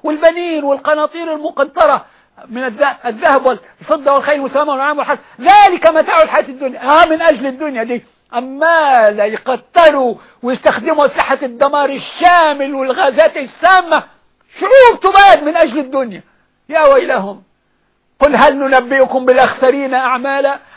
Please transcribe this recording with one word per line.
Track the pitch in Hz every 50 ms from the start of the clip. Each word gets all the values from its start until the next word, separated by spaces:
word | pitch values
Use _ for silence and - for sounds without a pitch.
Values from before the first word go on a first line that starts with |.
| -
والبنين | 302 302 302 330 330 330 349 349 349 330 302 285
والقناطير | 277 277 269 269 277 302 302 302 302 - 330 339 330 311
المقنطرة | 302 302 330 349 - 277 311 - 339 339 294 277 214 - _ _ _ _ _ _ _ - -
من | 220 240 262 254
الذ-، | 208 - 285 277 254 - -
الذهب | 247 220 220 277 320 277 269 254
والفضة | 254 247 - - _ _ _ - - 302 311 269 277 277
والخيل | 277 269 285 294 285
والسلامة | 269 269 269 269 294 302
والنعام | 285 262 269 294 302 294
والحرث، | 240 247 294 - - _ _ -
ذلك | 247 339 392 415 403 381 359 - -
متاع | 320 320 320 - - 381 330 311
الحياة | - - 302 - -
الدنيا. | 262 262 285 262 262 - - 262 294 320 349
آه، |
من | 330 320 320 330
أجل | 330 302 214 254
الدنيا | 277 254 254 311 302 269 233 226
دي، | 233 247 233 - _ _ _ _ _ -
أما | 240 247 262 269 277 311 330 339 320 311 285 269 240 - 208
لا | 208 208 208
يقتلوا | 220 220 220 - - 254 240 - _ - 349 339 311 294 277 262 247 208 - - _ _ _ -
ويستخدموا | 240 262 - - 302 - 240 214 320 320 302 294
أسلحة | 269 277 320 - - 269 262 285
الدمار | 254 233 233 285 277 285 285 285 277
الشامل | 277 262 - - - - 330 359 349 349 330 302 294 285 277 277 285
والغازات | 269 262 262 262 - 381 277 247 254 320 302 -
السامة، | 339 269 233 - - - 349 381 370 349 330 320 285 - - _ _ _ _ _ _ _ _ _ -
شعوب | - 392 494 554 508 466 403 -
تباد | - 381 392 392 403 392 359 294 294
من | 294 320
أجل | 339 330 269 220 311
الدنيا، | 277 254 269 269 262 233 190 160 - _ _ _ _ _ _ _ _ -
يا | 294 320 311
ويلهم. | 277 277 262 - - 262 254 190 196 202 - _ _ _ _ _ _ _ _ _ _ _ _ _ _ _ -
"قل | - 294 277
هل | 226 262 302 277 277
ننبئكم | 277 269 269 254 247 240 269 269 262 262 262 262 254
بالأخسرين | 254 254 262 254 220 - - 262 262 254 277 277 262 262
أعمالا | 254 262 247 254 247 247 277 269 277 277 269 277 - - _ _